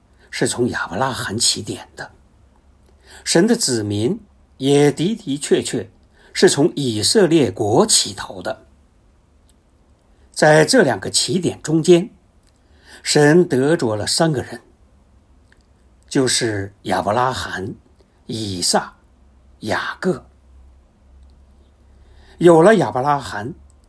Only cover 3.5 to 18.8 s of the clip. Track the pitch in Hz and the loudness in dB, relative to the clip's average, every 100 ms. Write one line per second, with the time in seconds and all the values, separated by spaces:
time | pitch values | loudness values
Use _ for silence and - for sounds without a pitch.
3.5 | 233 - 117 104 104 120 220 - _ _ | 0 -2 -4 -2 -2 -2 -4 -10 _ _
4.5 | - 135 143 147 147 170 220 139 143 - | -6 0 4 4 2 -4 -4 -6 -8 -2
5.5 | 160 - 123 98 _ _ _ _ - 196 | -2 0 -8 -8 _ _ _ _ 2 4
6.5 | - 151 - 131 107 101 226 170 165 113 | 4 0 -2 -4 -2 0 2 4 4 2
7.5 | - 104 131 214 - 104 101 - 95 87 | -2 0 2 2 0 -2 -8 -14 -12 -12
8.5 | - - _ _ _ _ _ _ _ _ | -12 -16 _ _ _ _ _ _ _ _
9.5 | _ _ _ _ _ _ _ _ - 156 | _ _ _ _ _ _ _ _ 0 4
10.5 | 156 156 254 151 104 - - - 185 160 | 6 6 4 2 0 -4 -4 -2 -2 -4
11.5 | - - 160 151 170 214 - _ _ _ | -6 -2 0 4 4 2 -10 _ _ _
12.5 | _ _ _ - - - 151 147 170 175 | _ _ _ -20 -12 -2 2 4 4 2
13.5 | 127 135 165 120 104 - - 165 135 101 | 0 0 -2 -2 -4 -4 0 0 -2 -6
14.5 | - _ _ _ _ _ _ _ _ _ | -14 _ _ _ _ _ _ _ _ _
15.5 | _ _ _ _ _ _ 143 127 - 120 | _ _ _ _ _ _ -2 0 -2 -4
16.5 | 104 98 - 107 92 90 113 131 123 - | -4 -8 -12 -6 -4 0 0 0 -4 -8
17.5 | 95 101 - _ _ _ _ - 113 104 | -10 -10 -12 _ _ _ _ -12 -8 -8
18.5 | 92 87 202 | -4 -2 -2